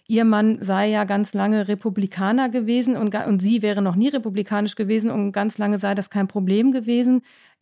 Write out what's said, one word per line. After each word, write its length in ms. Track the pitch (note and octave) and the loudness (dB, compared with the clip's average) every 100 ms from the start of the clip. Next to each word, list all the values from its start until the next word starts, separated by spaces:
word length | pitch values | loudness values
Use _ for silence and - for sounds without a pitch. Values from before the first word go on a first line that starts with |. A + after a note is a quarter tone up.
| - | -2
ihr 160 | A3+ | 2
Mann 360 | A3+ G#3 G#3+ G#3+ | 4 4 2 0
sei 260 | G3+ F#3+ G#3 | 0 0 2
ja 160 | G#3+ | 0
ganz 300 | G3+ G3+ G#3 | 0 -2 -2
lange 340 | G3+ G3+ G#3+ G3 | -2 0 0 0
Republikaner 800 | G#3 A3+ G3 G3 - G3 A#3+ B3+ | -2 -4 -2 -4 -2 0 0 0
gewesen 480 | B3 A3 A#3+ A#3+ A#3+ | -2 0 0 0 0
und 140 | G#3+ | 0
ga-, 160 | G#3 - | -2 0
und 140 | G3+ | 0
sie 220 | F#3+ A#3 | 2 2
wäre 200 | G#3 G3+ | 0 0
noch 140 | G3 F3+ | 0 2
nie 140 | B3+ | 0
republikanisch 640 | C#4+ A3+ G3 G3 G#3 G#3 - | 0 -4 -6 -4 -2 -4 -4
gewesen 360 | G3+ A3 A3 | -2 0 0
und 220 | - G3+ | -2 -2
ganz 240 | G3 G#3 - | -2 -4 -2
lange 220 | G#3 G#3 | -2 -2
sei 140 | G3+ G3+ | -2 -4
das 140 | F#3+ | -4
kein 180 | G#3 F#3+ | -2 -2
Problem 420 | G#3 F#3 G3+ B3+ | -2 0 2 2
gewesen. 520 | C4 A3 A#3+ B3 B3+ - _ _ _ | 2 0 0 2 2 0 _ _ _